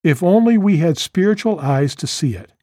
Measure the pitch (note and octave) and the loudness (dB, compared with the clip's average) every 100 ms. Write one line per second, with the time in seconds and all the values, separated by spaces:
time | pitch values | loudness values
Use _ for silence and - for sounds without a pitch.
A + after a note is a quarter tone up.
0 | D#3+ C3+ F3+ G#3+ A#3 A3+ G3 E3+ E3 D3 | 0 0 2 4 4 2 2 2 0 -2
1 | - - G3 G#3+ A3+ G3+ C#3 C#3 C#3+ - | -4 0 0 0 -2 -4 -2 0 -2 -4
2 | C#3 - C#3+ F#2+ - _ | -8 -4 -4 -4 -14 _